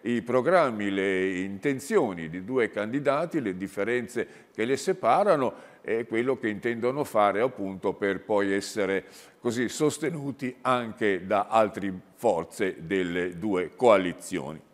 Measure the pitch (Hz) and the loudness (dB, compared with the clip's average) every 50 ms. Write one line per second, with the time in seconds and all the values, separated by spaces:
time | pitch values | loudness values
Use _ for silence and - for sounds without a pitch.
0 | - 113 120 117 107 120 120 127 117 151 185 180 156 131 113 104 104 101 98 98 | -2 0 -2 -2 0 2 2 2 4 4 4 4 4 4 0 -2 -2 0 0 0
1 | 95 98 95 92 92 95 92 90 95 98 98 98 - 147 139 131 - - 226 196 | 2 2 2 0 0 0 -2 -2 -4 -6 -8 -4 -2 -2 -2 -2 -4 0 2 2
2 | 147 110 90 85 82 80 80 92 92 104 131 127 113 101 - 110 104 107 120 147 | 2 2 -2 -6 -8 -8 -8 -10 -8 -2 0 0 0 0 0 -4 -4 -2 -4 -2
3 | 139 143 135 147 170 165 - 160 123 101 92 90 98 95 - 101 101 110 120 123 | 0 0 0 0 -2 -2 -4 -2 -2 -2 -4 -4 -8 -8 -4 -4 -2 0 0 -2
4 | 117 - - 120 98 - - - - _ _ - 107 120 139 131 - 196 185 185 | -2 -4 -4 -4 -6 -6 -8 -20 -20 _ _ -4 0 0 0 0 0 -4 -2 0
5 | - 113 127 175 208 208 175 147 131 - - - - - - - - - 110 113 | 2 2 4 4 4 4 4 4 2 -2 -2 -6 -20 -20 -20 -14 -6 -2 -2 -2
6 | 117 - 113 113 120 131 131 113 - 110 104 98 - 120 117 117 110 123 131 147 | -2 -2 -2 0 0 0 -2 -2 -2 -4 -4 -2 -4 -4 -2 0 -2 -2 0 -2
7 | 139 - - 110 104 101 95 101 120 135 - - 101 95 95 92 - 101 90 - | -4 0 2 4 4 4 4 2 0 0 -2 -4 -6 -6 -6 -2 -2 -2 -2 0
8 | 104 98 95 90 - - 110 101 101 98 98 101 98 - - 110 98 95 98 95 | 0 0 0 -2 -2 0 2 2 2 2 0 0 -2 -4 -2 -2 0 0 0 -2
9 | - - - - - - _ _ - 120 110 120 123 - - - 156 151 - - | -2 -6 -20 -20 -20 -20 _ _ -4 -2 0 0 -2 -2 0 0 0 0 0 0
10 | 156 151 170 147 139 143 120 - 135 127 123 - - 127 127 123 120 113 104 - | -6 -6 -6 -4 -6 -8 -8 -6 -8 -8 -8 -4 -2 0 0 0 -2 -6 -4 0
11 | 113 104 98 90 90 95 104 98 104 - 113 110 110 101 - 110 95 98 92 92 | 0 2 2 0 0 0 0 0 0 2 4 4 4 4 0 -4 -6 -6 -6 -6
12 | - - _ - - 113 92 82 82 - - - 107 95 85 - 82 80 101 95 | -14 -18 _ 0 0 2 2 2 -2 -6 -4 -2 -2 -2 -2 -4 -4 -2 0 0
13 | 92 87 87 90 90 90 87 85 101 110 95 90 90 76 - - 127 120 107 98 | 0 0 0 -2 -2 -2 -4 -4 -2 0 0 0 0 -2 -2 4 6 8 8 8
14 | 92 87 87 - - - 92 85 69 73 78 82 - _ | 6 0 -4 -6 -8 -6 -6 -4 -4 -6 -12 -14 -16 _